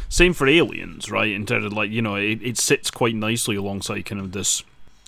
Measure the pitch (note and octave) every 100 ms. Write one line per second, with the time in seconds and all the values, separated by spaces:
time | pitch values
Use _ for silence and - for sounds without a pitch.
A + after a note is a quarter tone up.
0 | - - F3+ E3 C#3 E3 B2 D#2+ F2 E2
1 | - G#2 G#2+ G2+ G2+ A2+ G#2 G#2+ G#2 A2+
2 | A2 G2+ G#2 A2+ A#2 A2 - D3 - -
3 | A#2+ A2+ G#2+ A#2 - G2+ G2 G2 - G2+
4 | F#2+ G2+ F#2+ G2 F#2+ - - - - -